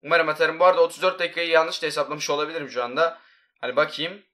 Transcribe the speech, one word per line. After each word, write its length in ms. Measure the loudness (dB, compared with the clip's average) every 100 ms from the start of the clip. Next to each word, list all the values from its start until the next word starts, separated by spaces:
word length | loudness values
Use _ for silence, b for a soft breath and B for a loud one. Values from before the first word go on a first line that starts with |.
Umarım 260 | 2 2 2
atarım. 300 | 2 0 4
Bu 60 | 4
arada 160 | 6
otuz 200 | 2 2
dört 180 | -2 0
dakikayı 300 | -4 -4 2
yanlış 320 | 2 2 -2
da 60 | -6
hesaplamış 420 | -4 -4 -4 -4
olabilirim 400 | -2 -2 -6 -8
şu 140 | -6
anda. 360 | -4 0 0 B B B B B
Hani 140 | -4 0
bakayım. 480 | -2 -2 -8 -8 _